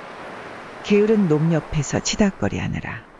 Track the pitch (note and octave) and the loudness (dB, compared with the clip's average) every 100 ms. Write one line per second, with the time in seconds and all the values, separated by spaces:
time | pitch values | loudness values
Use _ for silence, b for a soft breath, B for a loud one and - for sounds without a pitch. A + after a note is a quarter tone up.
0 | - - - - - - - - - G3+ | -16 -16 -14 -14 -14 -14 -16 -14 2 4
1 | G#3+ G#3+ F#3 D3+ E3 D#3+ - D#3 C3+ - | 6 4 4 4 4 2 0 -2 0 -2
2 | - - G3+ - G2+ - G2+ - - A2+ | -2 2 2 2 -2 -2 -4 -4 -6 -10
3 | - - | -14 -20